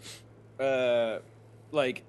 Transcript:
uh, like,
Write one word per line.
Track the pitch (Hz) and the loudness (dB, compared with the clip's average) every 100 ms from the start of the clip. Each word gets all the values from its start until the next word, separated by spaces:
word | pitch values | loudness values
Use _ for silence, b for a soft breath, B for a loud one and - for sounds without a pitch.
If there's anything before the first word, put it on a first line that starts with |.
| B B B - - - | B B B -20 -16 -4
uh, | 135 131 127 120 113 104 - - - - - | 0 2 2 2 0 -4 -10 -20 -20 -20 -4
like, | 151 131 - | 0 0 -2